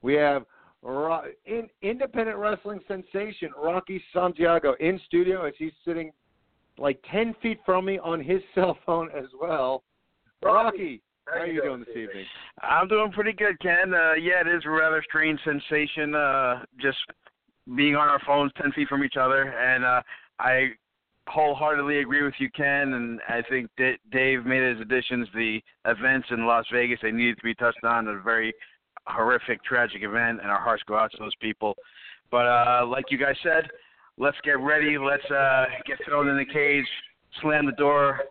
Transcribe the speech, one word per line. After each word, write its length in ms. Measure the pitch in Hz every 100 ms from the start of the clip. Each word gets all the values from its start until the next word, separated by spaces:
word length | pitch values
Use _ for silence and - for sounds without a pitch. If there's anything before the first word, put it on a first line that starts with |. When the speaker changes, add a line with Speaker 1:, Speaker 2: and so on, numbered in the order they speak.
Speaker 1:
we 140 | 120
have 300 | 147 147 143 120 _ _ _
Ro-, 420 | - 135 156 165 143 -
in, 240 | - 226 226 _
independent 560 | 196 247 262 247 226 208
wrestling 400 | 208 208 202 208 -
sensation 640 | 190 185 196 208 208 160 135
Rocky 400 | 156 180 180 190 -
Santiago 600 | 180 180 175 170 170 147 127
in 220 | 160 185 -
studio 380 | 175 180 185
as 100 | 160 143
he's 140 | 160 -
sitting, 280 | - 165 160 _ _ _ _ _ _ _
like, 240 | 143 139 -
ten 240 | 185 233 226
feet 160 | 233 220 -
from 180 | 185
me 140 | 190 196
on 240 | 165 165
his 180 | 139 185 190
<laughs> 60 |
cell 240 | - 185 156 -
phone 240 | 170 160
as 160 | 147 131 127
well. 440 | 165 160 131 131 _ _ _ _ _ _
Rocky, 600 | 190 214 226 - 180 117 _ _ -
how 140 | 165
are 60 | 170
you 160 | 160
doing 180 | 143 127
this 160 | 120 117
evening? 280 | 110 98 95 - - -
Speaker 2:
I'm 240 | - 147 185
doing 240 | 214 214
pretty 220 | 185 214
good, 260 | 196 208 180
Ken. 320 | 185 175 190
Uh, 220 | 180 165
yeah, 260 | 160 170 180
it 80 | 170
is 140 | 170
a 60 | 151
rather 320 | 156 160 156 151
strange 320 | 156 156 151
sensation, 680 | - 143 - 151 151 156 151
uh, 480 | 151 143 135 127 123 - 131
just 180 | 135 135 - - _ _ _ _ - 123
being 200 | 143 147
on 120 | 147
our 120 | 143
phones 280 | - 143 143 -
ten 140 | 143
feet 180 | 139 143
from 140 | 139
each 140 | 139 139
other. 320 | 131 135 135
And, 360 | 120 123 127
uh, 180 | 127 127 - - - _
I 320 | 120 131 131 113 _ _ _ _ -
wholeheartedly 720 | 151 151 139 151 151 143 147
agree 240 | 135 143
with 100 | 143 -
you, 120 | 135
Ken, 440 | - 143 143 139
and 260 | 127 120 117 -
I 120 | 117 117
think 220 | 131 117 -
D-, 220 | 127 123 110
Dave 340 | 131 131 131
made 200 | 120 131
his 160 | 131 117
additions. 480 | 110 127 120 123 117
The 280 | 110 113 110 - _
events 420 | - 113 127 135 120
in 120 | 120
Las 200 | 117 117 113
Vegas, 260 | 120 120 117
they 100 | 110
needed 240 | 113 120 113
to 80 |
be 100 | 117
touched 300 | 113 120 117
on, 240 | 117 117 110
a 100 | 101
very 340 | 95 113 113 110 - _ _ - -
horrific, 560 | - 113 123 - 113
tragic 400 | - 123 120 104
event, 380 | 104 110 117 113
and 100 | 101
our 80 | 101
hearts 240 | 117 110 -
go 80 | 107
out 160 | 110
to 60 | -
those 140 | 110 98
people. 360 | 110 107 107 98 - - - - _
But, 140 | 123 120
uh, 400 | 120 120 123 120
like 160 | 131 131
you 80 | 139
guys 180 | 139 135
said, 240 | 175 160 156 - _ _ _ _
let's 180 | 135 -
get 140 | - 143
ready. 400 | 135 151 151 151
Let's, 260 | 139 143 143
uh, 360 | 143 135 131 131 127 -
get 120 | 135
thrown 220 | - 147 143
in 80 | 139
the 160 | 135
cage, 340 | 147 143 143 127 - - _ _ -
slam 260 | 156 151 147
the 60 |
door 480 | 131 143 147 139 135 -